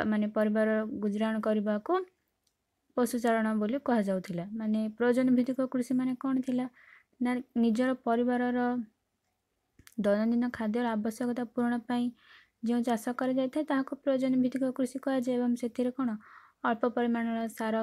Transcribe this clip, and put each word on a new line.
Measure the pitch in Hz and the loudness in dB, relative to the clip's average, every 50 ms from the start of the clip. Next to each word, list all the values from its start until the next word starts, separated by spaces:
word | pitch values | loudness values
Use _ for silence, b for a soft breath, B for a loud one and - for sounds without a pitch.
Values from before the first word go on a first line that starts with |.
| 220 | 2
ମାନେ | 214 214 214 208 | 2 2 2 0
ପରିବାର | 208 214 214 214 220 208 220 220 220 220 220 220 214 - 202 | 0 0 0 2 2 2 2 2 2 2 0 -2 -4 -4 -4
ଗୁଜୁରାଣ | 208 208 202 208 220 220 220 220 | -2 -2 -2 0 0 0 -2 0
କରିବାକୁ | 214 220 214 214 202 214 208 208 214 - 349 370 370 370 _ _ _ _ _ _ _ _ _ _ _ _ _ _ _ _ _ | 0 0 0 2 2 0 0 -2 0 0 0 0 -2 -4 _ _ _ _ _ _ _ _ _ _ _ _ _ _ _ _ _
ପଶୁଚାରଣ | 247 247 233 254 240 226 240 226 226 220 220 220 | -2 0 0 0 0 0 2 2 2 2 0 0
ବୋଲି | 214 208 214 247 285 | 0 0 0 -2 -2
କୁହାଯାଉଥିଲା। | - - 240 226 202 196 190 185 185 - 175 170 170 202 | 0 0 2 2 2 0 -2 -2 -4 -4 -6 -6 -6 -8
ମାନେ | 214 226 220 214 214 220 220 220 | -8 -6 -2 -2 0 0 -2 -4
ପ୍ରୟୋଜନ | 214 - 233 247 240 254 254 254 254 | -2 0 2 2 4 4 4 4 4
ଭିତ୍ତିକ | 247 240 269 254 - 262 | 4 4 2 0 -2 -2
କୃଷି | 254 - 254 240 - 254 | -2 -2 -4 -2 0 -2
ମାନେ | 254 254 254 254 | -2 0 -2 -4
କ'ଣ | - - 269 262 262 | -4 -2 -2 -2 -2
ଥିଲା? | 254 262 247 247 254 247 B B B B B B B B _ - | -2 -2 -2 -2 -2 -4 B B B B B B B B _ -4
ନା | 240 247 247 247 - - - | -2 -2 -2 -2 -4 -4 0
ନିଜର | 240 233 233 214 226 254 262 262 254 - | 2 2 4 4 2 2 0 0 0 0
ପରିବାରର | 240 233 233 247 247 247 247 247 247 247 247 247 247 247 247 220 - _ _ _ _ _ _ _ _ _ _ _ _ _ _ _ _ _ - _ - - - | 0 2 2 2 2 2 2 0 0 0 0 0 0 -2 -2 -6 -8 _ _ _ _ _ _ _ _ _ _ _ _ _ _ _ _ _ -20 _ -10 -6 -2
ଦୈନନ୍ଦିନ | 196 202 202 208 220 233 240 240 240 247 | 0 2 2 2 2 2 2 2 0 0
ଖାଦ୍ୟର | - - 226 214 214 240 247 | -2 -2 -2 -2 0 0 0
ଆବଶ୍ୟକତା | 233 226 214 208 226 220 - 247 240 240 247 247 | 0 0 -2 -2 -4 -4 -4 -4 -4 -2 -4 -6
ପୂରଣ | 226 - 247 240 240 240 240 | -4 -2 -2 0 0 0 -2
ପାଇଁ | - - 247 240 240 247 240 B B B B B B B B _ - | -2 -2 -2 0 0 -2 -4 B B B B B B B B _ -2
ଯେଉଁ | 226 240 240 233 | 0 0 2 2
ଚାଷ | 247 233 220 - 254 247 | 0 0 0 -2 -4 -4
କରାଯାଇଥାଏ, | - 262 254 254 262 262 262 - 302 302 | -2 -2 0 0 0 0 0 -2 -2 -2
ତାହାକୁ | - 285 269 269 - 277 | 0 0 0 0 -2 -6
ପ୍ରୟୋଜନ | - - 285 269 254 262 262 254 254 | -4 0 0 0 2 2 2 2 2
ଭିତ୍ତିକ | 254 254 254 254 269 254 | 2 2 0 0 -2 -2
କୃଷି | 254 - 262 247 - 262 | 0 0 -2 -2 -4 -4
କୁହାଯାଏ। | - 269 269 262 240 254 247 | -2 -2 0 0 0 0 0
ଏବଂ | 247 247 247 240 | 0 0 0 0
ସେଥିରେ | 240 247 240 - - 247 247 | 0 -2 -4 -2 -2 -2 -2
କ'ଣ | 247 - 262 240 214 214 B B B B B B B _ - | -2 -2 -2 -2 -2 -6 B B B B B B B _ -2
ଅଳ୍ପ | 247 233 220 - 247 226 | -2 0 0 0 0 0
ପରିମାଣର | 240 240 240 233 233 233 233 226 226 226 | 0 0 0 0 0 0 -2 -2 -2 -4
ସାର, | 226 220 - 220 220 220 220 | -6 -4 -4 -2 -2 0 -2